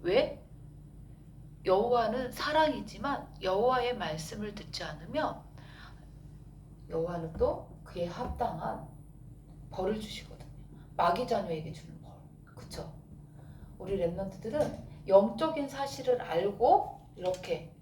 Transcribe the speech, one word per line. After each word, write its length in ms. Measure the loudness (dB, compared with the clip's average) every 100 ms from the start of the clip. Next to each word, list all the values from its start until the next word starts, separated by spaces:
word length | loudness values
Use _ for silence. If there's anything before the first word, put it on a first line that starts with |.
왜? 440 | 4 4 4 -4 -14 -18 -18 -18 -18 -18 -18 -18 -18 -18 -18 -6
여호와는 640 | 4 6 6 4 4 0 -4
사랑이지만 1040 | -4 2 6 6 4 -4 -4 -2 -2 -4 -6
여호와의 540 | 0 4 4 4 2 0
말씀을 580 | -2 -4 -6 -6 -8
듣지 300 | -8 -10 -8
않으면 580 | -6 -8 -4 -2 -2 -4 -12 -16 -18 -18 -18 -18 -18 -16 -16 -16 -18 -18 -18 -18 -6
여호와는 440 | -2 0 -2 -4
또 360 | 2 2 2 -8 -16
그에 240 | -12 -4 -4
합당한 800 | -2 -4 0 -2 0 -4 -6 -8 -14 -18 -18 -18 -18 -18 -16 -12
벌을 280 | -4 -2 -2
주시거든요. 500 | -4 -10 -12 -16 -16 -16 -16 -18 -12 2
마귀 300 | 4 4 2
자녀에게 460 | 0 0 -4 -4
주는 280 | -10 -12 -16
벌. 120 | -16 -18 -18 -20 -18
그쵸? 380 | -16 -12 -10 -10 -12 -16 -18 -18 -18 -18 -16 -16 -12
우리 180 | -4 0
렘넌트들은 880 | 2 0 -4 -4 -4 2 0 0 -12 -12 10
영적인 600 | 10 10 4 2 2 -2
사실을 520 | -2 -4 -2 2 2
알고 800 | 4 2 2 6 8 8 6 -8 -16 -6
이렇게 580 | -2 -2 -2 -4 -6 -18